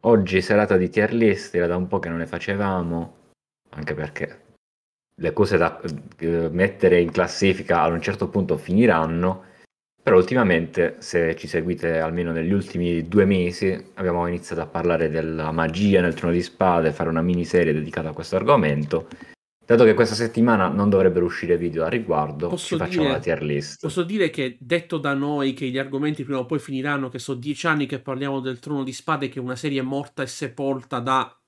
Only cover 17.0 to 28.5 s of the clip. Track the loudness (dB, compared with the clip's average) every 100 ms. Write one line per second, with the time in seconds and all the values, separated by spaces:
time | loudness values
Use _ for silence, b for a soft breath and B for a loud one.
17 | -2 0 0 0 2 2 2 0 -2 -6
18 | -6 -8 -4 -2 4 4 4 0 -2 -4
19 | -6 B B -20 _ _ _ 6 6 6
20 | 2 0 -2 2 4 4 2 2 4 6
21 | 4 4 0 -2 -2 0 0 -2 -2 -2
22 | -2 -2 -2 -4 -4 -4 -4 -4 -2 0
23 | 0 0 -2 -2 -2 -4 -6 -10 -6 -4
24 | -4 0 -2 -2 -6 -8 -4 -4 -2 -4
25 | -2 -2 -2 -2 -2 -2 -6 -4 -6 -4
26 | -2 -4 -4 -6 -4 -6 -4 -6 -4 -4
27 | -4 -8 -8 -8 -6 -4 -2 -2 -2 -6
28 | -8 -6 -4 -4 -6